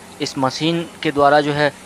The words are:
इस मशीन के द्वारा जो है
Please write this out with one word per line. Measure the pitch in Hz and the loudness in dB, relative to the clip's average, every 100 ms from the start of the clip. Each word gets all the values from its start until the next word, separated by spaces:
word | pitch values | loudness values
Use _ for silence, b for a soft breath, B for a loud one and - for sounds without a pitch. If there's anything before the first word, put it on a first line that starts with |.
| - - | -4 -10
इस | 139 - | -8 -2
मशीन | 131 - 156 170 165 - | -4 -2 -2 -2 -6 -8
के | 156 | -4
द्वारा | 143 143 147 | 2 4 4
जो | 147 | 2
है | 147 147 - | 0 -2 -2